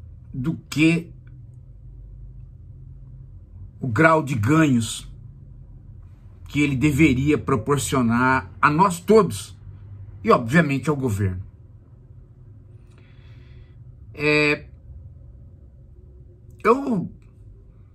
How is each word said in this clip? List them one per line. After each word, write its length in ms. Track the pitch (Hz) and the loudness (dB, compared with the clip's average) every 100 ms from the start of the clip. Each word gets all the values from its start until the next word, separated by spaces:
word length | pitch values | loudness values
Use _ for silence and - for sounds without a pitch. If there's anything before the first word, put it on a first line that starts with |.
| - - - | -20 -20 -14
do 240 | 131 139 - - | -8 -6 -6 -6
que 420 | 143 160 165 - - - - - - - - - - - - - - - - - - - - - - - - - - - - | 2 2 2 -4 -16 -20 -20 -20 -20 -20 -20 -20 -18 -18 -18 -18 -18 -20 -20 -20 -20 -20 -20 -20 -20 -20 -20 -20 -20 -20 -8
o 80 | 127 | -2
grau 340 | 110 160 156 | 4 4 4
de 120 | 135 131 | 0 -2
ganhos 760 | 107 160 151 120 110 - - - - - - - - - - - - - - - - | 2 4 4 2 0 -8 -12 -18 -20 -20 -20 -20 -20 -20 -20 -20 -20 -20 -20 -20 -6
que 80 | 143 | 0
ele 140 | 147 131 | 0 2
deveria 600 | 147 131 160 127 147 147 | 0 4 4 4 2 0
proporcionar 1160 | - 131 - 143 - 139 113 120 131 131 - - | 0 -2 0 -2 0 0 2 2 2 0 -4 0
a 80 | 143 | 2
nós 300 | 151 196 170 | 4 2 2
todos 580 | - 220 196 - - - - - - - - - | 4 4 4 -2 -12 -18 -18 -18 -18 -18 -18 -6
e, 60 | 214 | 2
obviamente, 580 | 180 113 165 147 135 - | 2 4 2 2 0 -2
ao 80 | 143 | -2
governo. 460 | 131 101 95 92 - - - - - - - - - - - - - - - - - - - - - - - - - - - | -2 -2 -2 -4 -12 -20 -20 -20 -20 -20 -20 -20 -20 -20 -20 -20 -20 -20 -20 -20 -20 -20 -20 -20 -20 -20 -20 -20 -20 -20 -20
É... 520 | - 147 151 147 151 - - - - - - - - - - - - - - - - - - - - | -2 2 4 2 0 -6 -20 -20 -20 -20 -20 -20 -20 -20 -20 -20 -20 -20 -20 -20 -20 -20 -20 -20 -2
eu 480 | 208 269 277 202 120 - - - - - - - - | 2 2 2 -4 -4 -12 -20 -20 -20 -20 -20 -20 -20